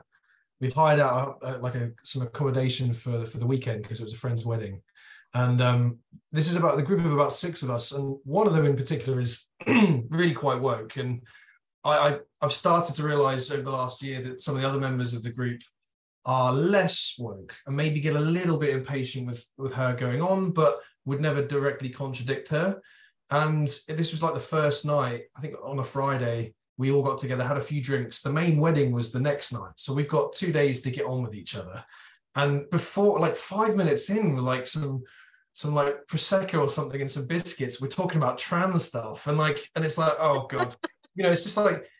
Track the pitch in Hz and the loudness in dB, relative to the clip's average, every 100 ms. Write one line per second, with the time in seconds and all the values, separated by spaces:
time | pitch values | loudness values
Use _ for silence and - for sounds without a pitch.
0 | - _ _ _ _ - 127 147 156 151 | -16 _ _ _ _ -6 -2 4 6 6
1 | 127 123 135 - 135 123 123 123 120 - | 4 2 -2 -6 -8 -6 -4 -4 -4 -6
2 | - 135 123 - 139 127 127 123 123 117 | -6 -4 -4 -2 0 2 0 0 0 -2
3 | 127 117 113 - 120 135 123 110 107 113 | -2 -4 -4 -4 0 0 0 -6 -6 -8
4 | 110 117 127 117 113 113 104 98 - _ | -8 -8 -4 -4 -2 -4 -4 -10 -16 _
5 | - - _ 123 123 123 123 123 120 117 | -20 -20 _ 0 2 4 4 4 2 -2
6 | _ - _ 151 160 175 165 143 139 185 | _ -20 _ 0 2 4 2 2 2 2
7 | 165 143 143 - 180 160 131 117 - 139 | 4 4 2 0 -4 -4 -4 -4 -4 -4
8 | 139 135 135 175 214 160 147 131 131 147 | -4 -6 -2 2 4 6 4 2 0 -2
9 | 131 127 120 - - - - 247 202 131 | -2 -2 -2 -4 -10 -6 2 6 6 4
10 | 120 160 175 139 139 123 131 113 110 135 | 0 2 2 2 0 0 0 -2 -6 -6
11 | 123 120 - - - _ _ _ - 147 | -6 -6 -10 -20 -20 _ _ _ 0 4
12 | 147 143 - _ 143 - 180 170 170 139 | 4 2 -6 _ -2 0 2 2 2 -2
13 | 151 147 139 131 131 143 131 131 123 - | 0 2 2 2 -2 -4 -4 -4 -4 -6
14 | 135 131 127 127 - 131 135 139 131 127 | -8 -8 -8 -6 -4 0 0 0 0 -2
15 | 120 120 117 120 123 120 - _ _ _ | -2 -4 -6 -4 -4 -6 -12 _ _ _
16 | _ _ 131 127 127 135 170 202 175 - | _ _ 0 2 4 4 4 4 4 2
17 | - - 117 98 95 - - 139 156 151 | -2 -4 -8 -10 -16 -14 -6 -2 0 0
18 | 151 147 156 175 170 147 147 131 - 139 | 0 0 2 2 2 0 2 0 -2 -4
19 | 123 131 123 117 - - 135 127 127 123 | -4 -6 -8 -10 -14 -10 -6 -2 -2 0
20 | 123 131 180 190 185 160 156 - - _ | -2 0 0 2 0 4 4 2 -4 _
21 | 135 139 156 139 131 139 139 123 131 - | -6 -2 0 0 0 0 0 -2 -6 -8
22 | 135 123 123 147 - 156 185 196 - _ | -8 -6 -4 -6 -2 -2 0 -2 -8 _
23 | _ _ - 143 156 151 147 - - 156 | _ _ -4 0 2 0 0 -2 -6 -4
24 | 160 156 165 - - 160 147 143 147 147 | -2 0 -2 -2 -2 0 2 0 0 0
25 | 123 120 - - 143 - - 139 123 139 | 0 -4 -10 -14 -12 -12 -8 -6 -4 -2
26 | 135 131 120 117 110 - _ - 135 139 | 0 0 -2 -2 -6 -10 _ -4 2 2
27 | 139 139 123 127 127 143 - 147 127 131 | 2 -2 -2 -2 -2 -4 -4 -4 -2 -2
28 | 120 - 139 151 170 151 165 151 127 120 | -2 -4 -2 0 4 4 4 4 2 2
29 | 113 123 143 214 - 120 90 - - 139 | 0 0 0 0 -2 -6 -8 -8 -4 -2
30 | 147 151 - - 180 151 143 127 131 - | 0 0 0 0 0 2 2 2 -4 -4
31 | 104 127 117 101 - 104 87 120 - - | -4 -4 -4 -6 -10 -10 -10 -14 -16 -20
32 | - - _ 139 143 143 - 170 - 196 | -20 -20 _ 0 0 0 0 -2 0 2
33 | 202 160 165 - - 196 220 196 165 139 | 4 4 2 0 -2 0 2 4 4 4
34 | - 208 190 131 123 127 127 156 143 135 | 2 2 2 2 0 -2 -2 -4 -2 -4
35 | - - - _ _ - 151 147 143 143 | -8 -18 -20 _ _ -8 -2 2 2 0
36 | - 156 - 190 - 160 139 - 135 135 | -4 -4 0 0 2 0 0 0 -4 -4
37 | 135 143 127 165 - - 123 - 139 - | -4 -4 -2 -2 -2 -4 -6 -4 -4 -2
38 | 175 160 127 - - 170 190 180 - 120 | 0 2 0 0 -2 0 2 2 0 -2
39 | 110 107 143 151 151 143 - 165 156 160 | -6 -8 -2 0 2 0 -4 -2 0 2
40 | 160 147 156 139 120 131 123 - - _ | 2 2 2 2 0 -4 -4 -6 -12 _
41 | _ 185 180 170 202 208 208 165 - _ | _ 0 2 2 2 2 2 0 -4 _